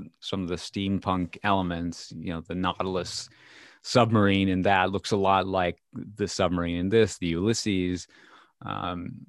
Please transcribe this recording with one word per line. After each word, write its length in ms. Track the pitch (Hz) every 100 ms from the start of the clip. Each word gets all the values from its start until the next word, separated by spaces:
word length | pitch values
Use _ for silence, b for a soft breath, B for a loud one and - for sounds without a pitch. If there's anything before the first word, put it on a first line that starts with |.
| - _
some 220 | - 98
of 60 | 87
the 80 | 87
steampunk 800 | - - 98 98 98 92 90 -
elements. 720 | 104 98 90 85 85 82 - 82
You 160 | 90
know, 60 | 82
the 140 | 82
Nautilus 760 | 90 90 87 95 92 90 - - B B B B B
submarine 640 | - 123 113 110 101 98 98
in 140 | 92
that 280 | 92 95 95
looks 200 | 95 -
a 60 | 104
lot 300 | 95 95 95
like 320 | 95 90 87 _ - 101 104
the 120 | 101
submarine 480 | - 92 90 85 87
in 120 | 92
this, 300 | 113 107 -
the 100 | 87
Ulysses. 800 | 82 101 113 110 95 90 90 - b b b b _
Um, 500 | - 101 90 90 87 -